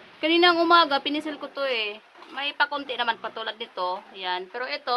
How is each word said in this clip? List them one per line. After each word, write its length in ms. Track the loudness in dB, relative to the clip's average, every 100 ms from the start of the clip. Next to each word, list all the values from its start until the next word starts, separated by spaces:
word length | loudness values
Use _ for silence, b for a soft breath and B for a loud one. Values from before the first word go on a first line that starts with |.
| -20 -4
kaninang 360 | 2 6 6 6
umaga, 440 | 6 6 6 2
pinisil 360 | 0 -4 -4 -8
ko 120 | -10
to, 120 | -6 -4
eh. 320 | -2 -4 -8 -16 -20 -16
May 240 | -8 -4
pakunti 400 | -2 -2 -4 -6
naman 240 | -4 -4 -4
patulad 400 | -6 -8 -10 -10
nito. 460 | -10 -6 -6 -6 -10
Ayan. 320 | -10 -6 -6 -8
Pero 140 | -10 -8
ito, 240 | -8 -4